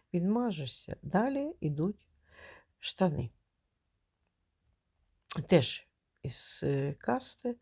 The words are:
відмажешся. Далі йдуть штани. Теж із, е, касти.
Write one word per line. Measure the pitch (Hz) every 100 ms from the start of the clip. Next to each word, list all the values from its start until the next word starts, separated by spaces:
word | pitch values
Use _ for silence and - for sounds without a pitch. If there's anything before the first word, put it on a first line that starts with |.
| _
відмажешся. | 180 180 226 240 160 135 - - -
Далі | 143 180 247 277 285 349
йдуть | 156 147 175 208 _ _ _ - - - _ _
штани. | - - 185 147 123 _ _ _ _ _ _ _ _ _ _ _ _ _ _ _ _ _ _ _ - - -
Теж | 175 120 - - _ _ _
із, | 135 - - -
е, | 139 139 139
касти. | 143 - 247 - - 247 240